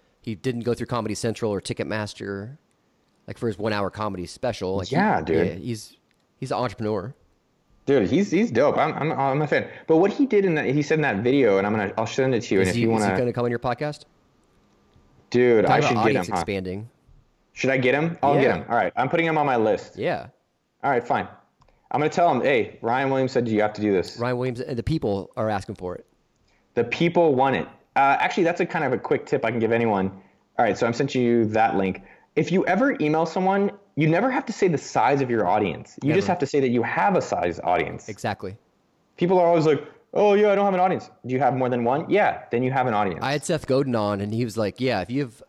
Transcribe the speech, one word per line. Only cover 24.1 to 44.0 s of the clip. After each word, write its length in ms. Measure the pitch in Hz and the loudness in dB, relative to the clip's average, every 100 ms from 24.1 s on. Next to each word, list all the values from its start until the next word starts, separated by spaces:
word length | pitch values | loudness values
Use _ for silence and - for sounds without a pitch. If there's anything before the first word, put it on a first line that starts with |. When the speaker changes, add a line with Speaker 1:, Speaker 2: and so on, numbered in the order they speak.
| - | -4
Speaker 1:
Ryan 200 | 120 123 | -4 -4
Williams 220 | 127 120 | -4 -6
and 160 | 147 120 | -8 -6
the 60 | |
people 480 | 110 160 113 98 90 - | -2 -2 -2 -4 -6 -6
are 140 | 110 | -4
asking 260 | 101 95 95 | -4 -6 -10
for 200 | 90 90 | -10 -10
it. 100 | - _ _ _ _ _ _ - | -16 _ _ _ _ _ _ -4
Speaker 2:
The 80 | |
people 500 | 120 - 170 170 165 127 | -2 0 0 4 4 4
want 200 | 135 104 | 2 0
it. 120 | - - _ - | -4 -12 _ 2
Uh, 220 | 135 135 | 4 4
actually, 240 | - - | 0 0
that's 180 | 165 175 | 0 0
a 40 | 175 | -2
kind 200 | 170 139 | -2 -2
of 80 | |
a 40 | 123 | -2
quick 280 | - 139 - | -2 -2 -2
tip 180 | 139 | -2
I 60 | 113 | -2
can 80 | 117 | 0
give 120 | 110 | 0
anyone. 380 | 117 117 98 95 95 - _ _ - | 2 2 0 -2 -6 -20 _ _ 0
All 80 | 113 | 0
right, 120 | 98 | 2
so 80 | 117 | -2
I'm 80 | |
sending 280 | 117 139 127 | -2 -2 0
you 220 | 120 120 107 | 2 2 2
that 300 | 107 113 98 | 2 2 2
link. 280 | 95 95 - - _ - | -2 -4 -10 -20 _ -4
If 160 | 160 | 0
you 140 | 180 - | 0 0
ever 280 | 190 277 - | 2 0 0
email 240 | 151 156 165 | 0 0 0
someone, 460 | 190 185 196 202 - _ - | 0 0 2 0 -4 _ -2
you 120 | 151 | 2
never 220 | 170 254 | 2 2
have 140 | 254 269 | -2 -4
to 80 | |
say 140 | - 190 | 0 2
the 100 | 143 | 0
size 420 | - 127 113 139 | -2 0 2 2
of 100 | 127 | 0
your 160 | 117 90 | 0 2
audience. 500 | 107 98 73 - - | 2 0 -4 -12 -6
You 100 | 139 | 0
just 140 | 170 196 | 0 2
Speaker 1:
Never. 60 | |
Speaker 2:
have 60 | 175 | 0
to 60 | 139 | 0
say 140 | 143 | 0
that 80 | 131 | 2
you 140 | 120 | 2
have 320 | 113 - 202 180 | 0 0 2 2
a 40 | |
size 380 | - - 87 82 | 0 -2 -2 -2
audience. 440 | - 87 82 85 - | 0 0 0 -6 -12
Speaker 1:
Exactly. 480 | 98 110 98 95 104 _ _ _ _ _ - | -8 -8 -6 -10 -14 _ _ _ _ _ -4
Speaker 2:
People 220 | 175 185 | 2 4
are 80 | 170 | 4
always 180 | 170 156 | 4 4
like, 180 | 143 - - _ | 2 -2 -20 _
"Oh, 220 | - 208 202 | 0 4 4
yeah, 160 | 208 | 4
I 40 | 196 | 4
don't 100 | 202 | 2
have 100 | 185 | 2
an 40 | |
audience." 300 | 185 135 - _ 120 | 2 0 -6 _ -6
Do 80 | |
you 60 | 127 | 0
have 160 | 131 127 | 0 2
more 120 | 127 | 0
than 140 | 123 | 0
one? 260 | 117 139 - | 0 0 0
Yeah, 340 | 190 175 - - | 2 2 -2 -4
then 100 | 120 | -2
you 80 | 127 | 0
have 160 | 135 127 | 0 0
an 60 | |
audience. 260 | 107 101 82 | 0 -2 -2
Speaker 1:
I 80 | 113 | -4
had 100 | 143 | -4
Seth 240 | - 160 - | -2 -4 0
Godin 280 | 131 139 | 0 0
on, 260 | 117 | 0